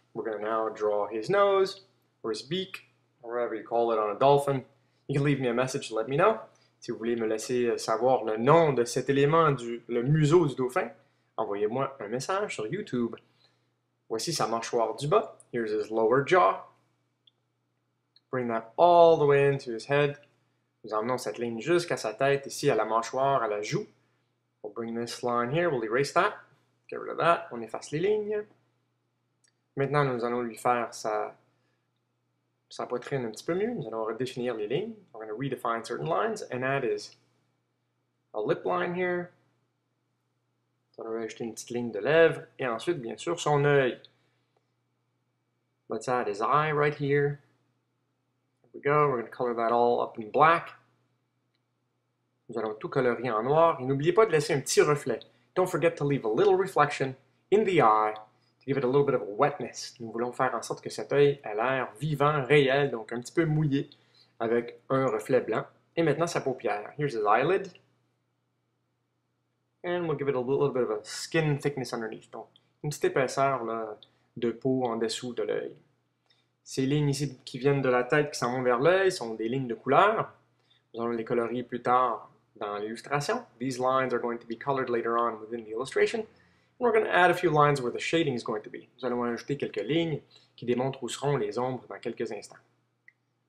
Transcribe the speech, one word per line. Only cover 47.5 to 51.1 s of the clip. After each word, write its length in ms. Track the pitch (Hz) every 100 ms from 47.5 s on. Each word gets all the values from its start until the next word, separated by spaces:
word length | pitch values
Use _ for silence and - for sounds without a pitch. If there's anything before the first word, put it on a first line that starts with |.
| _ _ _ _ _ _ _ _ _ _ _
There 80 | _
we 80 | -
go, 280 | 143 147 147
we're 140 | 123
gonna 60 | 113
color 260 | - 123
that 180 | 117 117
all 280 | 120 120 120
up 180 | - -
in 100 | 107
black. 400 | 117 156 170 - - _ _ _